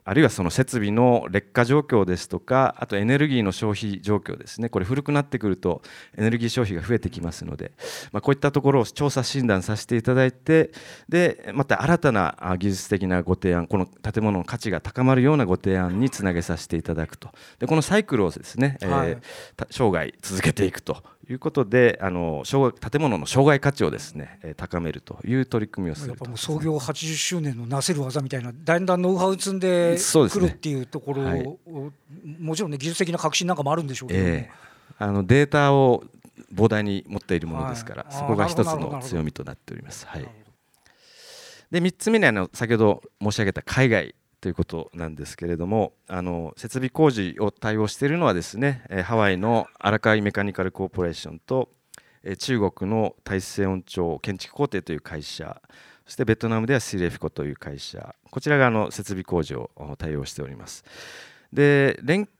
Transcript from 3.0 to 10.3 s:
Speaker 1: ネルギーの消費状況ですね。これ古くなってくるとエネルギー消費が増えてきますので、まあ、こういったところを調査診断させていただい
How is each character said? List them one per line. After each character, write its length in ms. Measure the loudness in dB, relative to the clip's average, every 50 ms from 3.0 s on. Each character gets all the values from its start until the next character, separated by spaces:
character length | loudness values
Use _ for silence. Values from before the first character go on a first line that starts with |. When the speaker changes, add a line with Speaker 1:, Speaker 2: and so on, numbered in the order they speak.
| 2
Speaker 1:
ネ 120 | 2 2
ル 100 | 2 2 2
ギ 100 | 2 2
ー 40 | 2
の 80 | 0
消 200 | 0 -2 -2 -2
費 300 | -2 -2 -4 -6 -6 -4
状 160 | -2 0 0
況 200 | 0 0 -4 -12
で 80 | -12 -12
す 120 | -14 -8 -6
ね。 80 | -6
こ 120 | -2 -2 -2
れ 60 | -2
古 160 | 0 -2 -2
く 100 | -2 0
な 100 | 0 0
っ 40 | 0
て 140 | -2 -4 -2
く 80 | 0
る 80 | -2 -2
と 260 | 0 0 -2 -2 -2 -6 -18 -20 -20 -20 -14 -4
エ 40 | 0
ネ 80 | 0 2
ル 80 | 2
ギ 100 | 2 0
ー 20 | 0
消 160 | 0 0 0
費 100 | 0 -2
が 100 | -4 -2
増 100 | 0 0
え 40 | 0
て 100 | 0 -2
き 120 | -6 -6
ま 100 | -8 -8
す 140 | -8 -8 -10
の 100 | -10 -10
で、 160 | -10 -10 -12 _ -14 -14 -12 -12 -12 -12 -6
ま 60 | -6
あ、 40 | -2
こ 100 | 2 2
う 20 | 2
い 40 |
っ 20 | 2
た 120 | 2 0
と 100 | 2 2
こ 120 | 4 4 4
ろ 80 | 4
を 40 | 2
調 240 | 0 -2 -2 -2 0
査 140 | 0 0 -2
診 240 | -2 -2 0 2
断 160 | 2 2 2 2
さ 140 | -2 -4
せ 100 | -4 -2
て 80 | -2 -2
い 60 | 0
た 120 | 2 2 4
だ 120 | 4 4
い 80 | 2